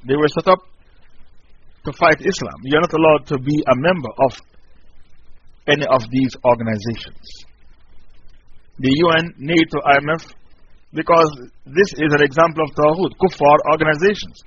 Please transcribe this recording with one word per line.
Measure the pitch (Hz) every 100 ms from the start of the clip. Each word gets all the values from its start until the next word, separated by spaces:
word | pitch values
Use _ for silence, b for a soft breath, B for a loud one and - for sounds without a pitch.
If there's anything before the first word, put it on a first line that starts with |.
| 120
They | 143
were | 151
set | 165 175
up | 185 - - _ _ - - - - _ - - - -
to |
fight | 139 170 151
Islam. | 139 190 113 67
You're | 127 151
not | 170
allowed | 160 160 151 -
to | 139
be | 127 151 -
a |
member | 123 156 185 120 - 135
of | - - - - - - - - - - - - - -
any | 143 143
of | 131 113
these | 127 131 -
organizations. | 127 120 113 107 110 113 - - - - - - - - - - - - - - - - - -
The | 131
U | 139 170 160
N, | 165 -
nato, | 139 170 160 147 143
I | 139
M | 143
F, | 160 - - - - - - -
because | 147 160 170 156 143 123 -
this | - 147 196
is | 175 151
an | 147
example | 147 131 165 156
of | 156 -
Tawhid, | 151 165 175 -
kuffar | 185 - 143 151 147
organizations. | 156 156 151 190 202 - -